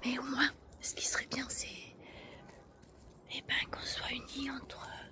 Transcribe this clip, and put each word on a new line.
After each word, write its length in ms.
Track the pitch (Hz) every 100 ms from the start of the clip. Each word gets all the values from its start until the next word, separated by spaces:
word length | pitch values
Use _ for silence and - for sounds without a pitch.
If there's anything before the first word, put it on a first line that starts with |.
Mais 160 | 240 254
au 40 |
moins, 280 | 262 262 - - - -
ce 140 | -
qui 120 | - -
serait 200 | - -
bien, 200 | - -
c'est, 200 | - - - - - - - - - - - - - - - - - -
eh 120 | - -
ben, 80 | - -
qu'on 100 | -
soit 260 | - - -
unis 380 | 247 - 269 277
entre 360 | 269 - - - - -